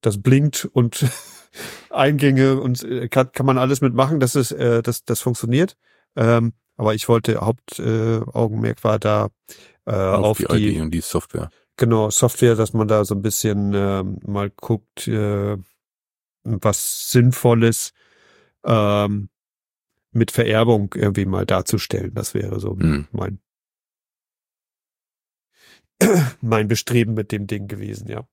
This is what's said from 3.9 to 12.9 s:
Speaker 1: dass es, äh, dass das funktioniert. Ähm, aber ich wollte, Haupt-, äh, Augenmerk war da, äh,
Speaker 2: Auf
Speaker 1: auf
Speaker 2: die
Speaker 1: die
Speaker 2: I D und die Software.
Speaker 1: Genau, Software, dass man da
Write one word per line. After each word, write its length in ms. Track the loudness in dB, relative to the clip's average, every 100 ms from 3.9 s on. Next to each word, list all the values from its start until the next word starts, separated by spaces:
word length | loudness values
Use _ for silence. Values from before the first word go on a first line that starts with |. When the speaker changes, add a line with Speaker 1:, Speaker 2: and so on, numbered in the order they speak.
| 2 0 2
Speaker 1:
dass 140 | 0 0
es, 160 | -2
äh, 300 | -2 0 2
dass 240 | 0 -6 -4
das 160 | -4
funktioniert. 560 | -2 -4 0 0 0 -4 _ _ _ 0
Ähm, 380 | 4 4 2 -4 _ _
aber 160 | -2 0
ich 140 | 2
wollte, 320 | 2 2 0
Haupt-, 380 | -2 -4 -8 -8
äh, 420 | -2 -2 0 -2 -2
Augenmerk 520 | -2 -2 -2 -4 -2 0
war 140 | 0
da, 300 | 2 0 -2 _ _ -20 -20 _ -6
äh, 60 |
Speaker 2:
Auf 320 | -2 0 2 2
Speaker 1:
auf 120 | 0
Speaker 2:
die 80 | 0
Speaker 1:
die 220 | 0 0
Speaker 2:
I 40 | -2
D 60 |
und 100 | -2
die 100 | -4
Software. 480 | -2 -6 -4 -10 -10 _ _ -2
Speaker 1:
Genau, 340 | 2 2 2
Software, 460 | 2 0 4 4 4
dass 160 | 2
man 140 | 0
da 160 | 2